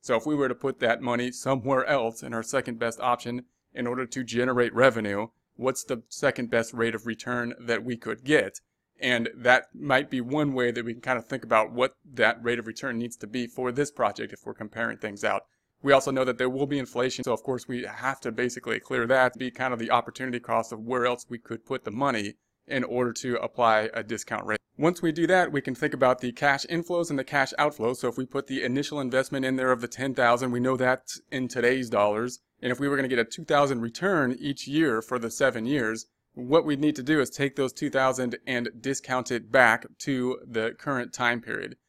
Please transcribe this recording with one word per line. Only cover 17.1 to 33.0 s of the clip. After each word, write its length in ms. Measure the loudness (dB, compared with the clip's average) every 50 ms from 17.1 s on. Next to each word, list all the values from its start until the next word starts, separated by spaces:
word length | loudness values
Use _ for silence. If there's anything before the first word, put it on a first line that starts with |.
| -2 -4 -2
so 80 | -2 -2
of 100 | -2 0
course 240 | -4 -4 -4 -4
we 160 | -6 -8 -6 -6
have 380 | -8 -10 -6 -4 -4 -4 -4
to 100 | -6 -8
basically 480 | -2 0 -2 -2 -2 -6 -6 -4 -4 -4
clear 260 | -4 -4 -2 -2 2 2
that, 280 | 4 4 4 2 2
be 140 | -2 -8 -8
kind 220 | -6 -4 -4 -4 -2
of 80 | -4
the 100 | -2 2
opportunity 480 | 2 2 2 0 -8 -8 -8 -6 -6 -6
cost 340 | -4 0 0 0 0 0 -6
of 60 | -12
where 260 | -6 -4 -2 0 2
else 220 | 0 0 -2 -6 _
we 100 | -12 -12
could 280 | _ -10 -12 -12 _
put 160 | _ -8 -6 _
the 80 | -8
money 440 | -6 -2 -2 0 0 0 -2 -4 -8 _ _ _ _ _ _ -6
in 160 | -4 -4 -2
order 280 | -2 0 0 0 -2 -2
to 200 | -6 -4 -4 -2 -2
apply 520 | -2 -4 _ 2 4 4 4 4 2 0 -4
a 120 | -8 -6
discount 420 | -6 -6 -8 -6 -6 -6 -6 -4
rate. 140 | -4 -4 -4 _ _ _
Once 260 | 0 0 0 0 2 -2
we 80 | -2
do 160 | 0 0 2
that, 240 | 4 4 4 4 2
we 100 | 0 -4
can 140 | -4 -4 -6
think 180 | -2 -2 -2 0
about 280 | 2 4 4 4 2
the 100 | 0 -6
cash 340 | -6 0 0 2 2 2 -2
inflows 440 | -2 -4 -4 -2 -2 -2 -2 -2 0
and 80 | -2 -4
the 60 | -4
cash 280 | -2 0 0 0 0 0 0
outflows. 380 | 0 0 2 0 -2 -2 -2
So 100 | 0 -2
if 100 | -4 -2
we 80 | -2 -8
put 220 | -4 -4 -6 -4
the 160 | -4 -4 -2 -2
initial 380 | 0 0 0 -2 -2 -4 -4
investment 440 | -4 0 2 0 0 0 -2 -2 0
in 120 | 0 0
there 160 | 2 4 2 2
of 80 | 2
the 80 | 0 -8
ten 260 | -6 -4 -4 -4 0
thousand, 380 | 4 6 6 6 4 2 0 0
we 80 | 0
know 160 | 2 2 2
that 320 | 2 4 2 2 0 _ -10 -16 -16 _ _ -6
in 160 | -4 -4 -4
today's 420 | -2 2 4 4 4 4 0 0
dollars. 480 | 4 4 4 4 4 0 -2 -4 -6 -10 _ _ _ _
And 100 | -4 -2
if 80 | -2 0
we 80 | 0
were 80 | 0 2
gonna 140 | 2